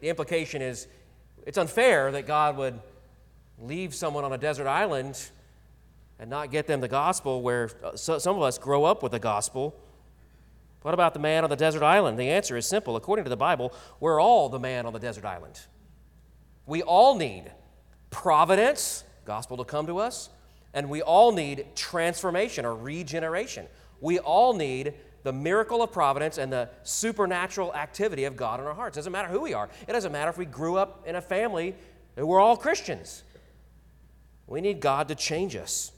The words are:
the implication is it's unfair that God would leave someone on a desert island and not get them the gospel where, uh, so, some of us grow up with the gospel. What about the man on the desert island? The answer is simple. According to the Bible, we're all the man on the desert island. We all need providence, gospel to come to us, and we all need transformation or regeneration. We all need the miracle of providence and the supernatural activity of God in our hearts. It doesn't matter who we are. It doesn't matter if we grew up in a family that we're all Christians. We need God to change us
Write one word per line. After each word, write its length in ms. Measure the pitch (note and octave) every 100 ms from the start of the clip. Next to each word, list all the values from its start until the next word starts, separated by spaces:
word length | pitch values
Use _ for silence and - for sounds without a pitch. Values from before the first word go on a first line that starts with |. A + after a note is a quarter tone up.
the 80 | D3+
implication 540 | D#3+ D3+ E3 D#3 C#3+
is 240 | C3 - - - - _ _ -
it's 140 | - E3+
unfair 520 | D#3+ A3 B3+ E3+ C3+
that 140 | C#3 A2+
God 300 | D3+ D3+ C3+
would 240 | C3+ A#2 - - - - - - _ -
leave 360 | A#2 E3 F#3
someone 300 | C3+ E3 D3
on 80 | C#3
a 60 | C3
desert 280 | D3+ C#3+ C3+
island 640 | D3+ G3+ C#3+ C3+ C3+ - - - _ - - - - - -
and 120 | A2+
not 200 | C#3+ D3
get 160 | D3 D3+
them 140 | C#3+
the 80 | B2
gospel 540 | C3+ D#3 F3+ C#3 B2+
where, 260 | B2 B2 A#2 -
uh, 120 | - -
so, 220 | - D#3+
some 180 | F3 G3
of 60 |
us 140 | C#3 -
grow 280 | - C#3+
up 180 | D#3 G#3+
with 100 | B2+
the 60 | A#2+
gospel. 560 | A2+ G#2 - C3 C#3+ - - - - _ - - - - - -
What 120 | D3
about 180 | F3 E3+
the 80 | D#3
man 240 | D3+ D#3+
on 60 | D#3+
the 60 | C#3+
desert 260 | D#3+ D3+
island? 360 | D3 G3 E3+ A2+
The 120 | B2+
answer 260 | F3+ - A#2+
is 100 | -
simple. 300 | G#3 E3+ A2+
According 280 | A2+ G#3+
to 40 | C#3+
the 80 | A#2
Bible, 380 | D3 D3+ A2 - - -
we're 200 | D3+ D#3
all 280 | F#3+ A#3 C#3
the 100 | B2+
man 280 | B2+ B2+ A#2+
on 60 |
the 60 | A2
desert 260 | A#2+ G#2
island. 360 | G2+ F2 D#2 - - _ - - - - - - - _
We 180 | - D#3+
all 320 | E3+ F3+ B3+ A#3+
need 360 | C#3+ F#2+ - - - _ _ - -
providence, 960 | - F#3 D3+ E3 F#3+ A#3+ D4 - - - -
gospel 320 | - G#2+ A#2+ B2
to 60 |
come 220 | B2+ D3 D#3
to 100 | F3
us, 320 | A3+ - - - _ - -
and 140 | C#3 C#3+
we 140 | D3+
all 300 | D3+ F3 A#3+
need 340 | G3 C#3+ C#3 -
transformation 920 | - - F3 E3 E3+ F#3+ F3 A3+ D#3
or 100 | A#2
regeneration. 920 | A2+ B2 D#3+ D#3+ D#3+ D#3+ F3 A#3+ - - - - -
We 180 | D#3+ F3
all 360 | D3 F3+ B3
need 400 | A3 C#3+ C3 C#3+ C#3+ - -
the 100 | C#3
miracle 500 | C3 D3+ G3+ A3 A#3
of 100 | A#3
providence 460 | F3+ C#3+ C#3 D#3 D#3
and 140 | C3+
the 160 | C3 A#2+ -
supernatural 920 | - - A3 A3 F#3+ F3+ F#3 G3 F3
activity 500 | D3 D3+ - G#3 D3+
of 120 | C#3 B2+
God 220 | A#2+ A#2+
in 80 | C#3+
our 80 |
hearts. 220 | D#3+ A#3 D3
It 40 |
doesn't 120 | D#3+
matter 160 | F#3 F#3
who 120 | F#3+
we 140 | D4+
are. 140 | A2 G#2 - -
It 60 |
doesn't 200 | A#3 F#3+
matter 180 | D3 D#3
if 80 | E3
we 80 | F3
grew 300 | B2 D#3+ F#3
up 280 | G3 - D#3
in 80 |
a 60 | F3
family 560 | F3 F#3+ A3+ F3+ F3 F#3 - - - -
that 100 | D3+
we're 140 | F#3
all 160 | G#3+ A#3
Christians. 680 | D4 F4 - A2+ - - - - _ - - - - - - _ _ - -
We 120 | C#3
need 200 | G3 F3
God 280 | C#3+ C3+ D3
to 60 |
change 400 | D3 - D#3+ F#3+
us 380 | A2 D#2 - -